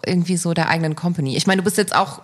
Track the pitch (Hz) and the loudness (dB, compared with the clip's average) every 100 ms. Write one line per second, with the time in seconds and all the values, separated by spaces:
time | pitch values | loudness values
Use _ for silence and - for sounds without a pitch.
0 | - 180 170 180 175 165 160 165 160 151 | -2 0 0 0 0 0 0 0 0 -2
1 | 175 175 135 131 180 190 185 - 202 - | -2 -2 -2 0 2 2 2 0 2 2
2 | 196 - | 0 -4